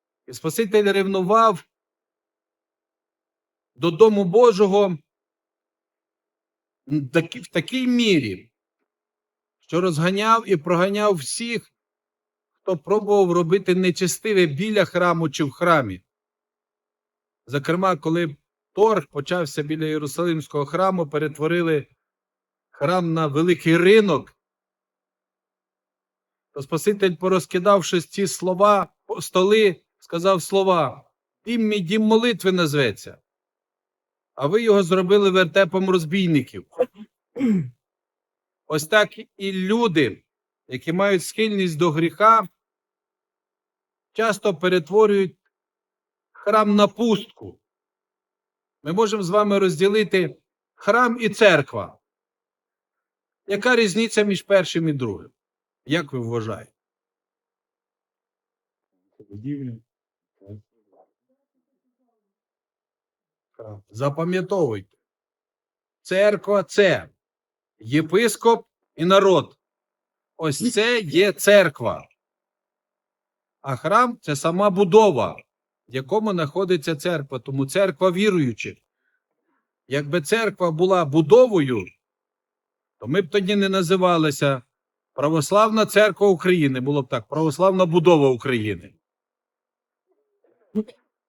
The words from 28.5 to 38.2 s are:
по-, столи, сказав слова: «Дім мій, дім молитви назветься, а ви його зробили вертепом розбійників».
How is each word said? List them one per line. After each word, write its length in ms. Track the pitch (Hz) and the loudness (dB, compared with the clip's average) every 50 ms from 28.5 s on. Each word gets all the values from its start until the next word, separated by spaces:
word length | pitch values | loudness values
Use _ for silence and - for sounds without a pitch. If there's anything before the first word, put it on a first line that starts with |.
| 185 175 202 208 208 196 175 - _ _ _ | 0 2 2 4 4 2 0 -4 _ _ _
по-, 160 | - 214 220 - | -12 -12 -12 -12
столи, 580 | - - 185 185 202 208 220 214 196 165 - _ _ _ _ | -4 -2 0 2 2 2 2 2 2 0 -4 _ _ _ _
сказав 440 | _ - - 170 170 196 196 180 - | _ -12 -10 -4 0 0 0 0 -2
слова: 680 | - 196 196 190 190 185 170 147 127 120 - - _ _ _ _ _ _ _ _ | -2 -2 0 2 2 2 0 0 -2 -6 -12 -20 _ _ _ _ _ _ _ _
«Дім 180 | 220 240 233 220 | -6 -4 -2 -2
мій, 180 | 214 208 208 | -2 -2 -2
дім 220 | 180 156 202 220 220 | -4 -2 -2 0 2
молитви 500 | 214 220 220 233 240 226 165 - 190 185 | 2 2 2 2 0 -2 -2 -2 -2 0
назветься, 680 | 180 175 147 143 147 135 113 98 - - 104 90 - _ _ _ _ _ _ _ _ _ _ _ _ _ _ _ _ _ _ _ _ _ _ _ | 0 0 0 0 0 -2 -2 -4 -6 -14 -20 -20 -20 _ _ _ _ _ _ _ _ _ _ _ _ _ _ _ _ _ _ _ _ _ _ _
а 120 | - 135 | -6 -2
ви 160 | 143 180 226 233 | 0 0 0 2
його 200 | 226 202 202 196 | 4 4 4 4
зробили 480 | 160 185 185 185 175 202 208 202 196 | 2 0 0 2 2 2 2 4 4
вертепом 600 | 185 190 185 160 - 196 196 170 - 190 190 190 | 2 2 2 2 2 2 2 2 0 -2 0 0
розбійників». 760 | 180 180 160 151 165 202 190 170 160 143 120 - - 98 - _ _ - 247 - _ 202 214 - _ _ _ _ _ 240 269 240 208 180 143 123 120 _ _ _ _ _ _ _ _ _ | 0 0 0 -2 -2 -2 0 2 2 0 0 -2 -8 -18 -18 _ _ -4 -4 -4 _ -12 -20 -20 _ _ _ _ _ -4 -2 0 0 0 -2 -6 -12 _ _ _ _ _ _ _ _ _